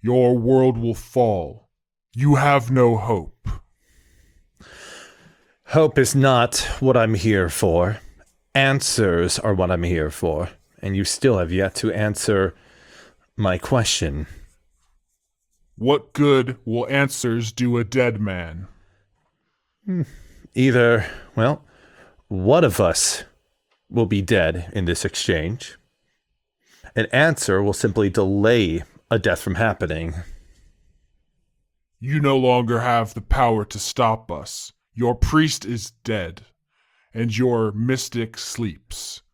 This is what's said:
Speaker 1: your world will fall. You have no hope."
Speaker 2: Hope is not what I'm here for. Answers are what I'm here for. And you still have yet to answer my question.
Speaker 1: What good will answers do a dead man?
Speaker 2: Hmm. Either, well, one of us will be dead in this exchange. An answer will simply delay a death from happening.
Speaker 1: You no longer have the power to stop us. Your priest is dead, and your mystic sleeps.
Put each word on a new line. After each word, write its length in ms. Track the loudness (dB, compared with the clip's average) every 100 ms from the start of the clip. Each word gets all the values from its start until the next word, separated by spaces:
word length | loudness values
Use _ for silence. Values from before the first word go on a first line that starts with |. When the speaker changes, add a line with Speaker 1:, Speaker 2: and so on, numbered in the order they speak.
Speaker 1:
your 360 | 2 2 4 2
world 400 | 4 4 4 2
will 160 | -2
fall. 720 | -4 -4 0 2 0 -4 -12 _ _ _ _ _
You 220 | -2 2 4
have 340 | 4 2 2
no 260 | 4 4 2
hope." 520 | -2 -4 -6 -12 -10 -10 _ _ _ _ _ _ _ _ _ _ -20 -20 -20 -20 -20 _ _ _ _ _ _
Speaker 2:
Hope 320 | 2 2 4
is 160 | 2
not 420 | 4 4 4 2 -2 -6 -2
what 160 | 2 4
I'm 180 | 2
here 340 | 0 2 2 0
for. 500 | 0 0 2 0 -2 -10 -20 _ _ _
Answers 840 | 0 2 2 -2 0 2 2 0 -2
are 160 | -2
what 160 | 0 0
I'm 120 | 0
here 280 | 0 -2 -2
for. 400 | -4 -4 -2 -6 -10 _ _
And 160 | -6 -2
you 80 |
still 340 | -2 0 2 2
have 140 | 0
yet 220 | -2 -2 -2
to 160 | -4
answer 640 | -2 -4 -4 -2 0 0 -4 _ _ _ -20 -20 _ _ -4
my 220 | -2 -2
question. 680 | -2 0 0 -2 -4 -6 -10 -14 -20 _ _ _ _ _ _ _ _ _ _ _ _ -6
Speaker 1:
What 360 | 0 0 0
good 440 | 0 4 4 2 -6
will 240 | -6 -4 -2
answers 640 | 0 0 -2 -4 -2 -4
do 240 | -4 -2 0
a 60 |
dead 360 | -2 0 0 0
man? 460 | -4 -6 -8 -12 -16 -20 _ _ _ _ _ _ _ _ _ _
Speaker 2:
Hmm. 180 | -6 -4 -4 -8 -20 -20 -12
Either, 520 | 0 2 4 4 2 0 -10 -12 -2
well, 280 | 0 0 _ _ _ _ -20 _ _
one 360 | -4 2 4
of 160 | 4 2
us 440 | 0 2 -2 -4 -10 _ _ _ _ _ _
will 160 | -2 0
be 160 | 0
dead 480 | 0 2 2 -2 -8
in 140 | -6 -4
this 180 | -2
exchange. 720 | -4 -6 -2 -2 -2 -8 -12 -20 _ _ _ _ _ _ _ _ _ _ -10 -6
An 100 | -2
answer 500 | 2 2 0 -2 0
will 100 | 0
simply 360 | -2 -2 0 0
delay 720 | 0 0 2 4 4 2 -2 -6 _ _
a 80 | -2
death 220 | 0 -2
from 140 | -2 -2
happening. 580 | -2 -2 -6 -6 -6 -10 -12 -18 -20 _ _ _ _ _ _ _ _ _ _ _ _ _ _ _
Speaker 1:
You 200 | -4 0
no 160 | 2 4
longer 440 | 4 2 2 0
have 340 | 2 0 0
the 60 | -8
power 440 | -2 2 2 2 -2
to 120 | -8
stop 520 | -10 0 0 0 -6
us. 400 | -12 -12 -16 -18 _ _
Your 200 | -4 -2
priest 500 | 2 2 4 2 -2
is 280 | -8 -8 -10 _
dead, 400 | -6 -6 -6 -12 -20 _ _ _ _ _ _
and 220 | -6 -4 0
your 340 | 0 2 0
mystic 640 | -2 -2 -2 -4 -6 -6 -8
sleeps. 840 | -12 -6 -8 -8 _ -16 -14 -16 _